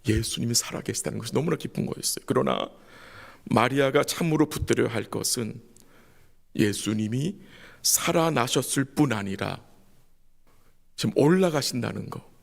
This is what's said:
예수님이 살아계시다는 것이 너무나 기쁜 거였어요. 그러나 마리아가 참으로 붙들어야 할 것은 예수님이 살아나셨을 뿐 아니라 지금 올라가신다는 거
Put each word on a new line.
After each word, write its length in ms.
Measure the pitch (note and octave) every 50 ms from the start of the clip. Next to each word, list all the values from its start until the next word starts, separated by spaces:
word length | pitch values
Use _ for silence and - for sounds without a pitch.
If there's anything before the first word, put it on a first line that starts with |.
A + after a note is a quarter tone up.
| _ -
예수님이 460 | G#2+ A2+ A2+ - - - A#2+ A#2 A#2+
살아계시다는 640 | - - - - - - - - - - - - G#2+
것이 140 | A2 A#2+
너무나 240 | - A#2+ C#3+ F3 D#3+
기쁜 300 | - - - - - -
거였어요. 380 | - - - - - - - -
그러나 420 | - - - - C#2 A#1 - - - - - - - - - - - - - - - - - -
마리아가 580 | - - A2 A2+ B2 C3 C#3 C#3 C3+ C3+ D3
참으로 460 | C#3+ - - - F3 E3 D#3 D3+ D3+ D3
붙들어야 400 | - - - - - - A#2+ A#2
할 160 | A2+ A2 F2+
것은 580 | - - A2 G2+ - - B2 A2+ G#2+ A#2 - - - - - - - - - - - - - - - - - - _ -
예수님이 800 | - A2 G#2 G#2 - - G2+ G#2+ G#2+ G#2+ G#2+ A#2 C3 C#3+ F#3 G3+ - - - - - - - - -
살아나셨을 1000 | - - - - - - E3 F3 D#3+ E3 D3+ C3 A#2 A#2+ - D3 B2 - - C#3+ C3+
뿐 280 | - - - D3+ C3+
아니라 500 | A2+ G#2 G2+ G2 F#2+ - G2+ G2+ F#2 F2+ - - - - - - - - - _ - _ - - - - _ - - - _ - _ _ _ - -
지금 160 | - - A#2 -
올라가신다는 920 | - B2+ D3 F3+ F#3 F#3+ F3 D#3 C#3+ B2+ - - B2 A2+ A2+ - G2+ G#2 -
거 180 | - - - - - -